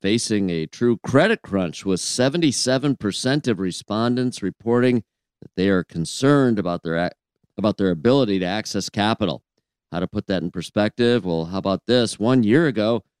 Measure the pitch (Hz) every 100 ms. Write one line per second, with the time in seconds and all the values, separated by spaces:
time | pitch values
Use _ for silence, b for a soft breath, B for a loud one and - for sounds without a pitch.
0 | 95 113 - 104 95 82 78 - 120 113
1 | - 131 190 220 - 101 90 78 98 92
2 | - - 127 160 160 - - 131 143 131
3 | 101 - 127 147 127 95 95 85 - 104
4 | 120 123 127 - 95 - 113 120 127 123
5 | - _ _ _ - - 95 95 82 85
6 | 82 - 135 147 127 107 87 87 82 82
7 | 87 - _ _ _ - 104 98 95 85
8 | 117 139 117 98 90 104 - 101 - -
9 | 104 113 98 67 _ _ _ _ _ 82
10 | 90 104 - 92 85 90 80 - 104 -
11 | 120 120 92 82 82 95 98 95 - 123
12 | 113 - 110 127 107 131 165 107 107 117
13 | - _